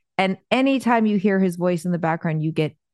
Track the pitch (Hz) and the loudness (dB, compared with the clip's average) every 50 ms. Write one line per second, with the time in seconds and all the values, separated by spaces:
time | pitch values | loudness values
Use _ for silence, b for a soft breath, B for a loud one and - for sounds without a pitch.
0 | _ _ _ - 196 190 190 - _ _ - 254 262 277 269 262 - 226 240 233 | _ _ _ -2 -2 -2 -2 -6 _ _ 0 0 2 2 0 0 0 2 2 2
1 | 220 214 208 202 175 214 196 190 190 185 170 175 170 180 180 170 - 180 175 165 | 2 2 2 2 2 2 2 2 2 0 0 0 -2 -2 -2 -2 -2 -4 -4 -2
2 | 170 160 160 170 - 170 156 156 156 160 156 - 156 151 - _ _ _ | -2 -2 -2 -2 -2 -4 -2 -2 -2 -2 -2 -2 -4 -4 -4 _ _ _